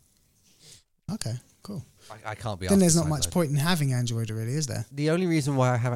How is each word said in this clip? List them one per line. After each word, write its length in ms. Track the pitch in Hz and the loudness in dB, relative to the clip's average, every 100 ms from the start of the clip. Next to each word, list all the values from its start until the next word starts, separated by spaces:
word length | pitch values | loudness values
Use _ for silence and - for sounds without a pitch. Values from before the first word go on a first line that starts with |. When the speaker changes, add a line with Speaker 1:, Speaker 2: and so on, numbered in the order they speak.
| _ _ _ _ _ _ - - _ _ - | _ _ _ _ _ _ -20 -20 _ _ -8
Speaker 1:
Okay, 240 | 208 123 120 - _ | -6 -6 -8 -12 _
cool. 220 | - 196 - _ - | -14 -12 -14 _ -20
Speaker 2:
I, 200 | 107 107 | -14 -10
I 20 | |
can't 240 | 107 113 92 | -8 -6 -4
be 80 | 92 | 2
Speaker 1:
Then 80 | 196 | 4
Speaker 2:
asked 40 | |
Speaker 1:
there's 120 | 180 | 6
Speaker 2:
to 60 | 165 | 4
Speaker 1:
not 80 | 156 | 2
much 180 | 151 - | 0 -2
Speaker 2:
sideload. 40 | |
Speaker 1:
point 180 | 185 156 | 0 0
in 60 | 143 | 0
having 360 | 160 180 143 | 0 0 0
Android, 380 | 123 120 113 110 | 0 -2 -2 -4
really, 240 | 110 113 | -4 -4
is 120 | 143 143 | -4 -4
there? 200 | 107 107 | -6 -8
Speaker 2:
The 200 | 139 151 | -2 0
only 160 | 170 185 | 2 2
reason 300 | 165 139 139 | 2 2 2
why 160 | 127 | 2
I 40 | 123 | 2
have 160 | 123 | 0